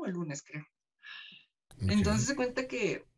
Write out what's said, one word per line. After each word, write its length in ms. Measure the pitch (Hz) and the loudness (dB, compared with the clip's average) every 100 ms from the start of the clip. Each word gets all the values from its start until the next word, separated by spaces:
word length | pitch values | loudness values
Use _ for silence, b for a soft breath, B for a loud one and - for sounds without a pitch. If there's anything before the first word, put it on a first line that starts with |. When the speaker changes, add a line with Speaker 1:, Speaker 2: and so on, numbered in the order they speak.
Speaker 1:
o 60 | 277 | -4
el 60 | |
lunes, 280 | 175 160 156 | -2 -4 -6
creo. 240 | - 151 151 _ _ _ B B B B B _ _ - | -10 -14 -14 _ _ _ B B B B B _ _ -4
Speaker 2:
Ok. 140 | 95 | 2
Speaker 1:
Entonces, 360 | 208 196 220 220 | 4 6 4 2
se 80 | 277 | 0
cuenta 300 | 247 262 254 | 0 0 -2
que 380 | 247 190 - - | 0 0 -2 -8